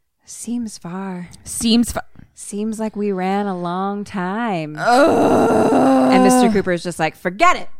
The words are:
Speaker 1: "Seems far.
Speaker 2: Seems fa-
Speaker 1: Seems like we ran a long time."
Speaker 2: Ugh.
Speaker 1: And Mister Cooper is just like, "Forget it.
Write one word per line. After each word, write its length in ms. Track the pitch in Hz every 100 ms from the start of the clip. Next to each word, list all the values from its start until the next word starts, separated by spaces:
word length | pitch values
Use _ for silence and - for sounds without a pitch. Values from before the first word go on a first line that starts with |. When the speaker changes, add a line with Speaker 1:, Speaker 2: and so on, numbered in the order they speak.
| _ _
Speaker 1:
"Seems 540 | - - - 240 226 -
far. 500 | 170 185 196 180 175 -
Speaker 2:
Seems 480 | - - 226 233 233
fa- 140 | - - - -
Speaker 1:
Seems 480 | - - 202 214 214
like 160 | 220 202
we 160 | 208
ran 340 | 185 185 196 208
a 120 | 180
long 440 | 175 180 196 202
time." 720 | 202 202 180 208 240 180 156 151
Speaker 2:
Ugh. 1300 | 185 247 294 - 294 - - 220 233 262 262 262 262
Speaker 1:
And 140 | 254
Mister 260 | 254 254 247
Cooper 220 | 214 190
is 100 | 175
just 160 | 180 165
like, 180 | 156 -
"Forget 400 | 208 190 349 311
it. 120 | - -